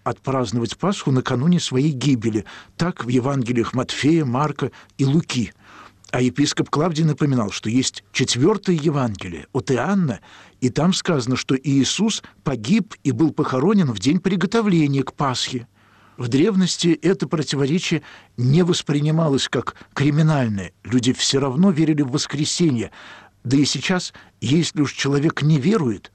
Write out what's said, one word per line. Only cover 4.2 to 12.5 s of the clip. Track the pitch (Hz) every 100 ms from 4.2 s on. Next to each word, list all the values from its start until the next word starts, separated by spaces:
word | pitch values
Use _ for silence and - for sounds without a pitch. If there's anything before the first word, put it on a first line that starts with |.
Марка | 139 123 151 147 135 - - -
и |
Луки. | 135 156 - 127 95 - - - - _ _
А | 127
епископ | 127 127 147 - 147
Клавдий | 143 180 151
напоминал, | 160 143 147 127 101
что | - 110
есть | 120 127 - -
четвертое | - 127 120 156 214 - 170
Евангелие | 151 143 123 98 95 82 -
от | 135 -
Иоанна, | 127 143 202 160 98 - - - -
и | 127
там | 113 170
сказано, | 185 - 156 120 127
что | - 135
Иисус | 151 139 120 - 220 - - _
погиб | -